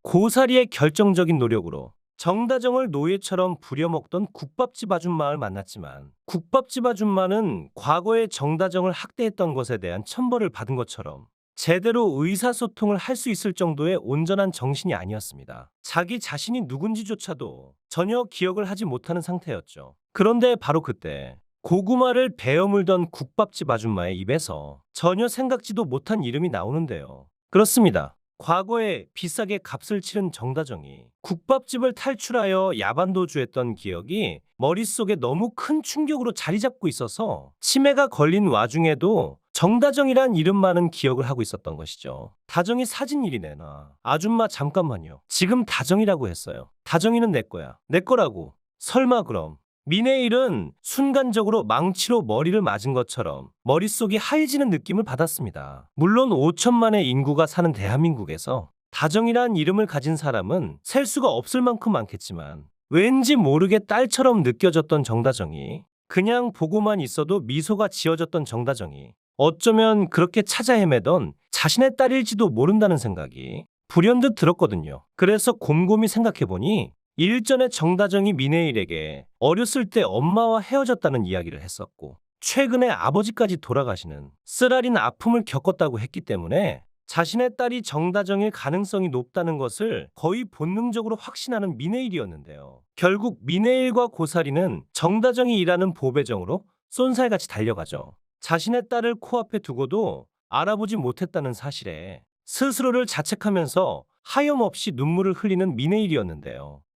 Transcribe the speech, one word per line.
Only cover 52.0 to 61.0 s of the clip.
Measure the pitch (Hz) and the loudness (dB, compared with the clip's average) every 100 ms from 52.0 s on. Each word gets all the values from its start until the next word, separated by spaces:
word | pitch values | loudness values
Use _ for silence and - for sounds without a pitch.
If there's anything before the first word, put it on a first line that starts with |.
| - 233 | 0 0
머리를 | 127 107 160 214 | 2 0 2 2
맞은 | 170 101 123 | 0 -2 -2
것처럼 | 127 120 - 90 67 65 _ | -2 -2 -4 -6 -8 -14 _
머릿속이 | 117 147 208 - 220 214 | 2 2 2 -2 0 0
하얘지는 | - 302 302 277 269 | 0 0 2 2 0
느낌을 | 165 - 202 | 0 -2 -2
받았습니다. | 208 127 160 - 113 73 69 67 - | -2 -2 -2 -2 -8 -10 -14 -16 -14
물론 | - 170 226 262 | 0 2 4 4
오천만의 | 170 147 151 247 240 226 214 139 | 4 2 2 2 4 4 4 2
인구가 | 127 139 147 156 | 2 2 2 2
사는 | - 170 | 2 0
대한민국에서 | 110 101 127 165 131 85 80 - 123 - _ _ | 0 -2 2 2 0 -6 -10 -6 -6 -6 _ _
다정이란 | - 151 190 233 233 247 190 | -2 0 2 2 2 2 2
이름을 | 151 196 214 | 2 2 0
가진 | 147 135 160 | -2 -2 -2
사람은 | 147 113 92 113 107 71 | -2 -2 -2 -2 -4 -10
셀 | - 269 | -4 -2